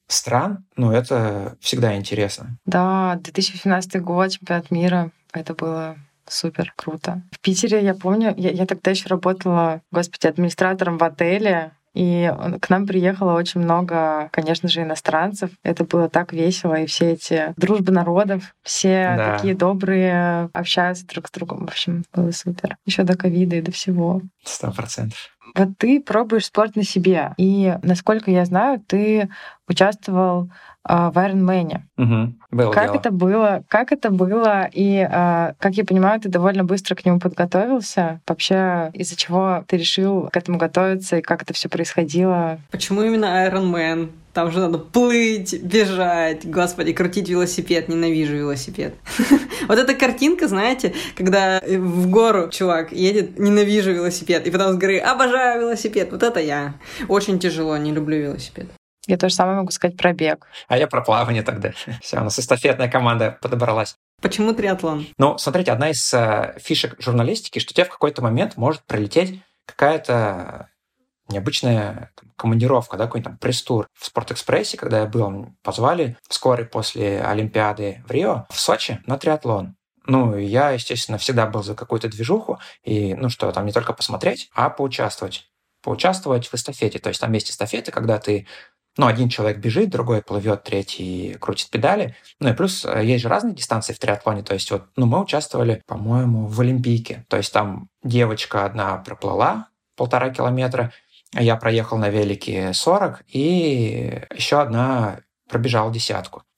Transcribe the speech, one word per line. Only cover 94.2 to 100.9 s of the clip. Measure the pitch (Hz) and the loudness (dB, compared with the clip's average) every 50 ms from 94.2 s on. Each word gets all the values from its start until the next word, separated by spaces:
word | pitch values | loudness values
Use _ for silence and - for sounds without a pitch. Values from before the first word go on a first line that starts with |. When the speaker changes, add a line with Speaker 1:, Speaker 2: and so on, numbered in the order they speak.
| - 113 107 101 101 | 0 -2 -2 -2 -4
Speaker 1:
То | - 101 | -4 -4
есть | 95 - - | -4 -4 -4
вот, | 98 95 - _ - | -4 -6 -6 _ -2
ну, | - 127 117 | 0 2 2
мы | 131 180 | 4 2
участвовали, | 190 - 143 151 151 - - 123 120 117 110 - _ - | 0 0 -2 -4 -4 -2 -2 -2 0 0 0 -2 _ -8
по-моему, | - - 101 113 120 127 127 123 117 110 110 107 | -8 -6 -2 0 2 2 2 2 2 0 0 -2
в | 107 117 | 0 0
Олимпийке. | 123 123 131 123 123 123 117 113 113 - - - - - | 2 2 2 2 2 2 0 0 0 -4 -10 -12 -8 -4
То | - 101 | -4 -2
есть | 98 - - | -2 0 0
там | 110 104 101 95 - - - _ _ - | 0 0 -2 -4 -10 -12 -16 _ _ -6
девочка | 127 117 123 117 110 110 - - - - 104 98 | -2 2 2 2 2 0 -4 -6 -4 -2 -2 -2
одна | 98 101 110 98 98 95 95 | -2 -2 -4 -4 -4 -4 -6
проплыла | 95 - - - 101 101 92 95 120 160 208 220 220 _ _ _ _ _ _ - | -8 -12 -14 -8 -6 -4 0 0 2 0 0 -2 -8 _ _ _ _ _ _ -4
полтора | 127 123 127 127 127 131 | -2 0 0 0 0 0
километра, | 131 - 127 123 123 127 127 123 127 127 120 120 | -2 -2 -2 0 0 0 -2 -2 -2 -2 -4 -4